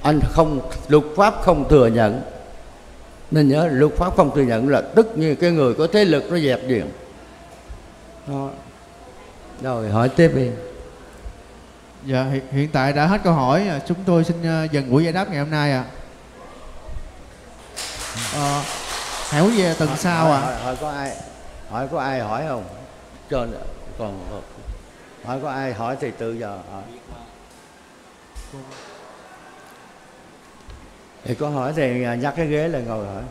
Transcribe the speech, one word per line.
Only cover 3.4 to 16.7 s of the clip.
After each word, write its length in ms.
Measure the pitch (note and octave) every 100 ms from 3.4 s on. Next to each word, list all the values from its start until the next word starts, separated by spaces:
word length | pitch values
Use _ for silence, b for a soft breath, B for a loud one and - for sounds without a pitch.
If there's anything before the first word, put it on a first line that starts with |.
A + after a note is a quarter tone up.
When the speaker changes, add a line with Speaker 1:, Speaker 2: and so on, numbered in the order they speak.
| C#3+
Speaker 1:
nhớ, 200 | D3 E3+
luật 220 | C3 D3+
pháp 220 | D3+ F3+ F#3
không 180 | D3
thừa 80 | D3
nhận 260 | B2+ A2+ C3
là 120 | B2+
tức 380 | - - A3 D3+
như 160 | D#3+
cái 160 | C3+ F3
người 240 | E3 C3
có 120 | A2 E3
thế 120 | G#3+
lực 200 | G3 D3 -
nó 80 | E3+
dẹp 300 | C#3+ B2 C3
liền. 220 | A#2 D2+ - - - - - - - - - - - - - -
Đó. 240 | C#3 C#3 - - - - - - - - - - -
Rồi, 260 | B2+ A#2+ G#2+
hỏi 200 | G#2+ B2+
tiếp 240 | C3 E3
đi. 140 | C3+ B2 A2 - - - - - - - - - - - - - - C3+
Speaker 2:
Dạ, 180 | C3
hiện, 180 | C3+ C3+ C3
hiện 180 | C#3 D3+
tại 200 | D3 C3+
đã 140 | C#3+ D#3
hết 140 | G#3
câu 80 | G3
hỏi. 360 | D#3+ B2+ D3+ G3+
À, 120 | C#3+ -
chúng 80 | F3 F#3+
tôi 180 | E3+
xin, 120 | E3 E3+
à, 200 | E3 D#3+
dừng 260 | D#3+ D3 C3
buổi 140 | D3
giải 80 | E3
đáp 180 | F3 G3+
ngày 80 | D#3
hôm 120 | D3
nay 220 | D#3 D3
ạ. 120 | C3 B2 - - - - - - - -